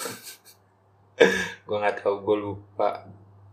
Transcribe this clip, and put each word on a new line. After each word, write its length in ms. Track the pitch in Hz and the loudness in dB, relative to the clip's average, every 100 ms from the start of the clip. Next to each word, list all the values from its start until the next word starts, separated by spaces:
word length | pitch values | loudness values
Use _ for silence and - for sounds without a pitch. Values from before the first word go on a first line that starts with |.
| - - - - - - | -12 -12 -16 -20 -20 -20
<laughs> 1040 | _ _ _ _ _ - - - - - - | _ _ _ _ _ 4 4 4 -4 -8 -6
Gua 160 | 104 | -2
nggak 160 | 104 101 | 0 0
tahu, 240 | 101 101 | 0 0
gua 140 | 98 104 | 0 0
lupa. 720 | 104 101 - - 104 - - - - - - | 0 -8 -10 -2 -2 -2 -10 -20 -20 -20 -20